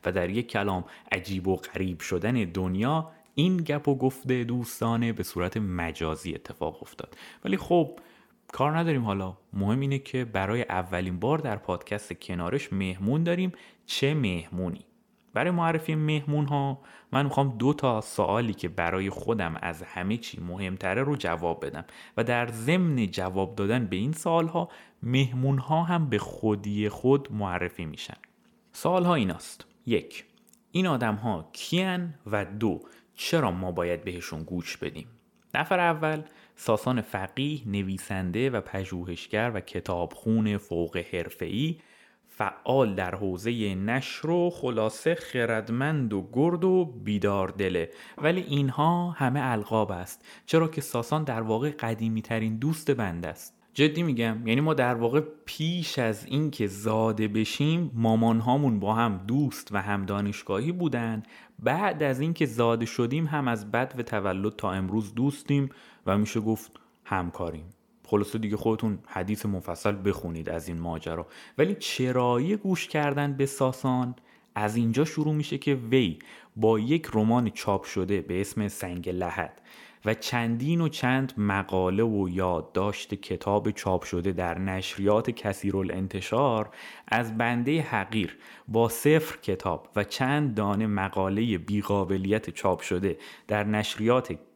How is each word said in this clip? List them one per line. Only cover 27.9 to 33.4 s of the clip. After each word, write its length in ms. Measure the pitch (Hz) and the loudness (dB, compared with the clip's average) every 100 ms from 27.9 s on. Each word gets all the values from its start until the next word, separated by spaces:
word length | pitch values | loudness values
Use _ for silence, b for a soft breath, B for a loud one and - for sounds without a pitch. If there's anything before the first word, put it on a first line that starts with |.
| 78 - - - _ _ _ _ | -10 -14 -14 -20 _ _ _ _
سوال 340 | - 160 185 175 | -4 0 2 4
ها 100 | 165 | 4
ایناست: 500 | 98 82 - - - _ - | 2 -2 -8 -16 -20 _ 0
یک، 400 | 110 - - - _ _ _ _ | 0 0 -16 -18 _ _ _ _
این 160 | 170 185 | 0 2
آدم 280 | 135 117 104 | 2 0 0
ها 340 | 117 90 80 | -2 -4 -6
کیان؟ 600 | - - 175 190 180 175 147 - | -14 -2 0 0 -2 -4 -8 -4
و 140 | 104 92 | -2 -2
دو، 340 | 101 110 85 B B B - | -2 0 -2 B B B -10
چرا 340 | - 170 | -2 2